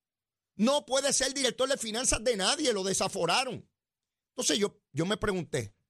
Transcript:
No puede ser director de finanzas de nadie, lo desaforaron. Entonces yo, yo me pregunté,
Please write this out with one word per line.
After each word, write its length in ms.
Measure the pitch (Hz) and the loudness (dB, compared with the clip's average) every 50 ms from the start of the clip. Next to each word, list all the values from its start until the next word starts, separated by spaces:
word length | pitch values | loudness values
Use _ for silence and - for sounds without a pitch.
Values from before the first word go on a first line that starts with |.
| _ _ _ _ _ _ _ _ _ _ _ | _ _ _ _ _ _ _ _ _ _ _
No 280 | - 208 254 285 294 - | 0 2 2 2 2 0
puede 280 | - 254 269 277 277 - | 0 0 0 2 2 2
ser 200 | - 262 277 262 | 0 0 -2 -2
director 360 | 277 262 240 - - 262 269 | 0 -2 0 0 0 0 0
de 80 | 277 | 0
finanzas 440 | 269 - 220 214 233 262 - - 226 | -2 -4 -4 -4 -2 0 0 0 0
de 140 | 214 247 233 | 2 0 0
nadie, 380 | 196 185 220 285 330 302 247 226 | 2 2 0 0 2 2 0 0
lo 100 | 190 185 | 0 0
desaforaron. 840 | 196 180 - 190 185 - - 170 165 185 240 262 254 190 - - _ _ _ _ _ _ _ _ _ _ _ _ _ | -2 0 0 -2 -2 -2 -2 0 2 2 0 0 -2 -6 -10 -12 _ _ _ _ _ _ _ _ _ _ _ _ _
Entonces 280 | - - 240 - 151 160 | -8 -4 -2 0 0 0
yo, 180 | 202 196 - _ _ _ | 0 -2 -4 _ _ _
yo 140 | - 135 165 | -4 -2 -2
me 100 | 190 214 | 0 -2
pregunté, 580 | - - 208 190 180 151 - - 135 107 101 - _ _ | -2 0 -2 0 -2 -2 -4 -4 -4 -6 -6 -12 _ _